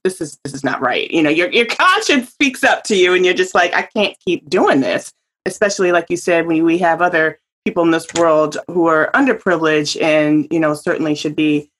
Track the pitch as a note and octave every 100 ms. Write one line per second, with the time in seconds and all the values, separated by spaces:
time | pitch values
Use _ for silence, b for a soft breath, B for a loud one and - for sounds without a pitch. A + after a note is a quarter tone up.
0 | F#3 F#3 D3+ - - C#3 - - B2 B2
1 | - E3 D3+ D#3 F3+ - A#3 - F4+ G4
2 | A4 C#4+ A#3+ - C#4 C4 B3+ F#3+ - G3+
3 | F3+ F3+ F3+ F3+ F#3 F#3+ F3 F#3+ - G#3+
4 | G3 - - E3+ D3 F#3 F#4+ C#3 B2+ G#2+
5 | - _ _ _ - - G3+ G3 F3+ F3
6 | E3+ F3 - E3+ E3 D#3+ E3 E3+ E3+ E3
7 | F3 E3 D#3+ D#3 _ _ - F3 E3 E3
8 | D#3+ E3+ E3+ D#3 D3+ - - E3+ E3 D#3
9 | D#3 - C#4 A3 - E3+ D#3+ D3+ D3 -
10 | D#3+ D3+ D3+ D3+ D3 E3+ D#3 D3+ F3+ -
11 | D#3 D3 D#3 D3+ D3+ D3 D3 _